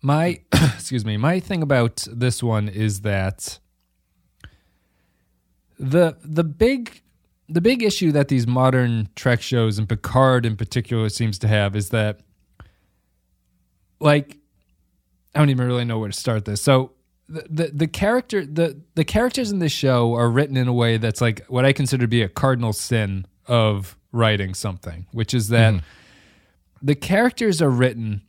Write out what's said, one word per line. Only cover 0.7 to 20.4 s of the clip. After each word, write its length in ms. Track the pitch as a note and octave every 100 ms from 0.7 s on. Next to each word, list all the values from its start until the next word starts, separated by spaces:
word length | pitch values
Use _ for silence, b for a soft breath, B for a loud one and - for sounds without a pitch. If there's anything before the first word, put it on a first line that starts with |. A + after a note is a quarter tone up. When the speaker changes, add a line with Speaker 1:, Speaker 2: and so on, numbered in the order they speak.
| - - B2+
Speaker 1:
me, 120 | G#2+ G#2
my 220 | C3 F#3
thing 220 | F3+ F#3
about 440 | D#3 C3+ A#2 - -
this 320 | A#2 B2+ A#2
one 260 | A#2+ A2 G#2
is 320 | G2 G#2+ G2
that 560 | G#2 G2 F#2+ F#2+ - - _ _ _ _ _ _ _ _ - b b b b b b b b _ _ _ _ _
the, 380 | C3+ D#3 E3+ D3
the 200 | D3 D#3
big, 580 | E3 C#3+ A3+ C4+ A#3 - _ _ _ _ _
the 120 | D#3+
big 220 | F#3 B3+
issue 300 | A3 G3 E3+
that 160 | D3 C#3+
these 180 | C3+ A#2
modern 640 | B2 C3 C3 B2 A#2 G#2
Trek 260 | - C3 A#2+
shows, 360 | - B2+ A2+ G2+
and 100 | G#2+
Picard 560 | A2+ - A#2+ C3 B2+
in 120 | A#2 G#2+
particular, 520 | A2 - A2+ A#2 A2
seems 300 | - A#2 G2
to 80 | A2+
have 280 | G#2+ G2+ G#2
is 140 | G2
that, 300 | A#2 G#2+ G#2 _ _ _ _ b b b b _ _ _ _ _ _ _ _ _ _
like, 360 | D3+ D3 C#3+ - _ _ _ _ _ _ _ _ _
I 40 | D3
don't 100 | D3
even 160 | C3 B2
really 180 | B2
know 140 | A#2+ A2+
where 100 | G#2+
to 60 | -
start 260 | - A2+
this. 160 | G#2 G#2
So 300 | - C3 C3 _ _ _ _
the, 160 | D#3 -
the, 220 | D#3 E3
the 120 | C#3+ D#3+
character, 580 | - F#3+ B3 B3 G3+
the, 360 | D3 D3+ E3+ C3+ -
the 100 | -
characters 460 | D#3 G#3+ B3 B3+ A#3
in 80 | G3+
this 140 | E3
show 420 | - C3+ B2+ A#2+
are 160 | A#2 A#2+
written 260 | A#2